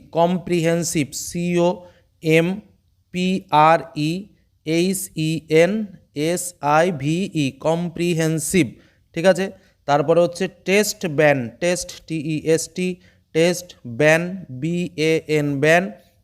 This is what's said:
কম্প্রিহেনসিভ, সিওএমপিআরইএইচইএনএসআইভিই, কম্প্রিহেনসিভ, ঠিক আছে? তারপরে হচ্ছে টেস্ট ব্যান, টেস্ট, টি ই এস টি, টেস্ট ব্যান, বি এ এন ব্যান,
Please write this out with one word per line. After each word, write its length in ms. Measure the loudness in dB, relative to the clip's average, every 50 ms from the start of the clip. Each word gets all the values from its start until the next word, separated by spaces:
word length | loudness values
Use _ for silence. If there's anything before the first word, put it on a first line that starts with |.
| -8 -6 0
কম্প্রিহেনসিভ, 1000 | 0 0 2 0 -2 -4 -2 -2 0 0 0 0 0 -2 -2 -2 -2 -4 -4 -6
সিওএমপিআরইএইচইএনএসআইভিই, 4000 | -12 -12 -8 -8 -6 -4 -2 0 2 2 2 0 -2 -10 -20 _ _ _ _ _ _ 0 2 4 4 4 2 -2 -6 -10 _ _ _ _ _ _ _ _ _ -6 -4 -2 0 -2 -2 -4 _ 4 4 6 6 4 2 0 -6 -8 -4 -4 -4 -4 -6 -10 -14 _ _ _ _ _ _ _ -4 -2 0 0 0 -2 -4 -8 -10 _ -4 -4 -2 -4 -4 -4 2 4 4 4 4 2 -4 -6 -8 -12 -20 _ _ _ -6 -4 -2 -2 -4 -6 -10 -12 _ -2 2 2 4 2 2 -2 -4 -4 -4 -2 -2 -4 -4 -4 -2 -4 -4
কম্প্রিহেনসিভ, 1160 | -4 -4 -4 -2 -2 -2 -4 -6 -6 -4 -2 -2 0 0 0 0 -2 -2 -4 0 0 0 0 0 -4 -16 _ _ _ _ _ _ _
ঠিক 120 | 0 2
আছে? 240 | 2 2 2 0 -6 -8 -16 _ _ _ _ _
তারপরে 360 | 0 0 0 2 2 4 4
হচ্ছে 280 | 2 0 0 -6 -6 -8
টেস্ট 580 | -8 _ _ 0 2 2 2 0 -4 -6 -8
ব্যান, 440 | -6 0 2 4 4 4 2 -2 -6 -8 -4
টেস্ট, 420 | -2 -2 -2 -2 -6 -12 -16 -20 _
টি 120 | -8 -8 -6
ই 320 | -6 -6 -6 -4 0 0
এস 180 | 0 0 0 -6
টি, 280 | _ -6 -4 -4 -6 -8 _ _ _ _ _ _ _
টেস্ট 440 | 2 2 2 2 -2 -8 -16 -20 _ _
ব্যান, 580 | -14 -4 2 4 4 4 4 0 -4 -8 -10 -12 -14
বি 400 | -12 -8 -6 -4 -4 -4 -4 -6 -4
এ 240 | -2 0 0 0 0 -2
এন 340 | -2 -2 0 0 0 -2 0
ব্যান, 300 | 4 4 4 4 2 0 -10 -14 _ _ _ _